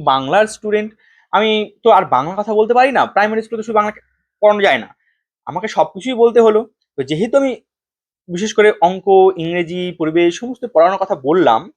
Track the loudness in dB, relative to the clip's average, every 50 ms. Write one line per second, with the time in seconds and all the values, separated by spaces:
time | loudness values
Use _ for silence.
0 | -2 0 0 0 0 0 0 0 0 0 -4 -10 -8 -4 -4 -4 -4 -6 -12 _
1 | _ _ _ _ _ _ -2 0 0 0 0 -2 -4 -6 _ _ 2 4 4 4
2 | 4 2 0 -2 -2 -2 -6 -6 -6 -2 0 0 2 2 2 2 2 2 2 0
3 | -2 0 0 0 0 0 -2 -4 -6 -8 -10 -10 -6 -4 -2 -2 -2 -2 -4 -12
4 | _ _ _ _ _ _ _ _ 2 2 2 2 2 0 0 0 -4 -8 _ _
5 | _ _ _ _ _ _ _ _ -14 -12 -10 -8 -8 -4 -2 -2 -2 -2 -4 -10
6 | -8 -6 0 2 2 2 4 4 4 4 4 2 -2 -6 _ _ _ _ _ -8
7 | -6 -4 -4 -4 -2 0 0 0 0 -2 -4 -8 _ _ _ _ _ _ _ _
8 | _ _ _ _ _ -12 -10 -8 -8 -4 0 2 2 2 2 2 0 -2 -2 -2
9 | 0 2 4 4 4 4 2 -2 -4 -6 -4 -4 -6 -6 -8 -8 -8 -8 -8 -6
10 | -6 -2 0 0 0 0 -2 -4 -8 -12 -12 -12 -10 -2 2 2 2 2 2 -2
11 | -4 -6 -6 -4 -2 0 0 2 2 2 2 0 -2 -6 -20